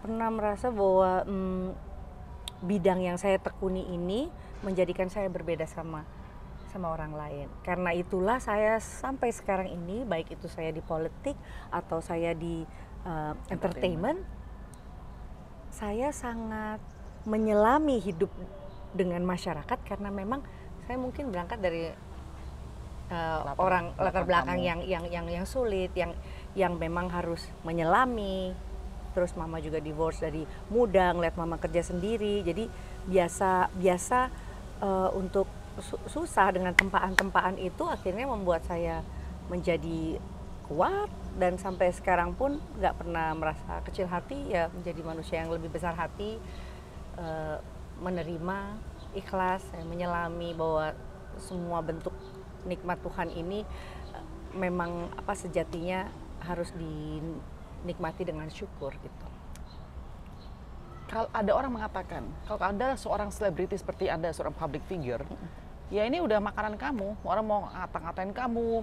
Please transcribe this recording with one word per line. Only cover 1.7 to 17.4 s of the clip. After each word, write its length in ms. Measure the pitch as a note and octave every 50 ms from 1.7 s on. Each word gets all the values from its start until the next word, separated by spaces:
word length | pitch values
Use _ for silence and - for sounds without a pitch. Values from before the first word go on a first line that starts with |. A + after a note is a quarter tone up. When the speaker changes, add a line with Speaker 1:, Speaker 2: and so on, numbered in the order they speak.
| F#3 - - - - - - - - - - - - - - - - - F#3
Speaker 1:
bidang 340 | F3 G#3 G3+ E3+ G3 F3+ F#3
yang 140 | F3+ F3+ F3
saya 220 | F3+ - G3+ F#3+
tekuni 460 | F#3+ - F3+ - - G3+ F#3+ F#3 F#3 -
ini 460 | - F3+ F3 F3 F3+ G3 A#3 D4 E4+ - - - - - -
menjadikan 460 | - G3 F#3+ F3+ F#3 E3+ F3 - F#3
saya 200 | F#3 - G#3 G3 F#3+
berbeda 380 | F3+ F3+ D#3+ E3 E3+ D3+ D#3+
sama, 400 | D#3 - E3+ D#3+ D#3+ D#3+ D#3 D#3 - - - - - - - - - - - -
sama 220 | - - G3+ F3 E3
orang 240 | D#3+ D#3+ D#3 D3+ D3+
lain. 340 | D3+ D3+ D3+ D3 C#3+ C#3+ C#3+ - -
Karena 300 | - F#3 F3 F3 F3+ F3 E3+
itulah 460 | F3 F3+ F3 - F#3 F#3 G#3 B3 C4
saya 400 | - A#3+ G#3 G#3 G#3+ G#3+ A3 A3
sampai 520 | - - - - - C4 C4+ C4 - A#3+
sekarang 360 | A3+ - - - G3 F#3+ F#3+ F#3
ini, 340 | - F3 E3+ F3 G3 A#3 C4+
baik 300 | A3 F3 E3 E3 - E3
itu 140 | - -
saya 240 | E3 - - D#3+ D#3+
di 100 | D#3+ D#3
politik 540 | - - E3 D#3 D#3+ E3 - - - C#4 C#4+ - - - - - - -
atau 300 | - E3+ E3 - E3 E3
saya 340 | D#3+ - F3 E3 E3+ E3+ E3+
di, 300 | D#3+ E3 E3+ E3+ E3 D#3+ - - - - - - - -
eh, 300 | F#3 E3 D#3 D3+ D3+ D3+ - -
Speaker 2:
Entertainment. 60 | - F#3
Speaker 1:
entertainment, 680 | - - F#3 - - - F3+ E3+ D#3 F#3 B3+ D#4+ F#4+ - - - - - - - - - - - - - - - - - - - - - - - - - - - - - -
saya 400 | - - A3 G#3 G#3 A3+ C4 D4
sangat 680 | D4 - - A#3+ A3+ A#3 A3+ A3 A3 G#3+ G#3+ G#3+ G#3+ G#3+ - - - - - - - - -
menyelami 720 | G#3+ G#3+ G#3+